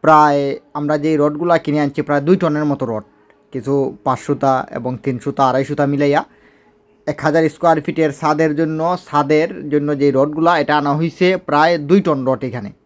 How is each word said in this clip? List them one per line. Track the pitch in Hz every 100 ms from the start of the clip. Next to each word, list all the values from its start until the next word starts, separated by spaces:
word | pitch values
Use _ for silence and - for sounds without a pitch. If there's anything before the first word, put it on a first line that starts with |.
প্রায় | 151 156 151 143 139 139 _
আমরা | 147 147 151
যেই | 151 156
রডগুলা | 147 147 170 165
কিনে | 160 147
আনছি | 147 139 147
প্রায় | 147
দুই | 143 185
টনের | 175 151 151
মতো | 143 127
রড, | 110 101 _ _ _ _
কিছু | 135 110 139 135 -
পাঁচ | - 127
সুতা | - 135 135 131 -
এবং | - 123 123
তিন | - 123
সুতা, | 143 139 135
আড়াই | 127 139
সুতা | 147 143
মিলাইয়া | 143 143 143 - _ _ _ _ _ _ _ -
এক | 147 160
হাজার | 156 160
স্কয়ার | - 175 160
ফিটের | 143 147 156 139
ছাদের | 156 151 160 147
জন্য, | 160 156 160 175 -
ছাদের | 147 139 151 170 190 147
জন্য | 147 147 147
যেই | 143
রডগুলা, | 131 143 151 165 170
এটা | 139 151
আনা | 143 147
হইছে | 165 - 180 185 -
প্রায় | 147 160 170 147
দুই | 190
টন | 190 143 131
রড | 131
এখানে। | 131 117 101 -